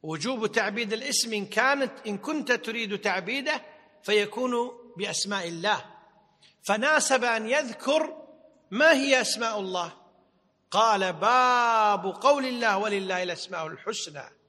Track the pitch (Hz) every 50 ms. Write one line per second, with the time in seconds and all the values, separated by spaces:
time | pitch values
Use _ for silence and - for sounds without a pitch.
0 | - 156 156 156 147 226 262 233 220 208 220 233 214 202 202 226 233 202 220 226
1 | 254 285 262 - - 233 220 208 196 - - 214 240 262 285 277 269 247 - -
2 | - 220 202 196 - - 311 302 262 - 247 233 - 220 220 233 226 202 208 196
3 | - 208 185 190 180 185 240 277 262 302 302 277 - - - - - _ _ _
4 | _ - 208 214 208 208 - 233 254 254 247 240 240 247 240 - - - - 175
5 | 196 208 170 - - 190 202 196 180 170 170 165 170 208 208 165 - - - -
6 | - _ _ _ _ _ _ _ _ _ _ _ _ - 196 214 233 294 311 302
7 | 294 - 269 254 226 247 226 226 220 220 247 294 311 240 220 - - 254 285 320
8 | 311 311 - - - - - - _ - _ _ _ _ 185 226 294 320 320 262
9 | 269 277 269 254 233 - - 214 233 226 220 214 196 190 185 180 175 165 - -
10 | _ _ _ _ _ _ _ _ _ _ _ _ _ _ - 196 220 226 214 202
11 | 190 185 180 156 175 214 240 254 254 254 247 240 240 233 226 220 214 208 202 196
12 | 175 196 180 - - 277 294 285 262 262 247 240 240 226 202 196 208 214 202 196
13 | 196 185 185 180 185 180 170 165 - - 190 170 160 156 - - - - 233 -
14 | - 170 151 143 131 - _ _ _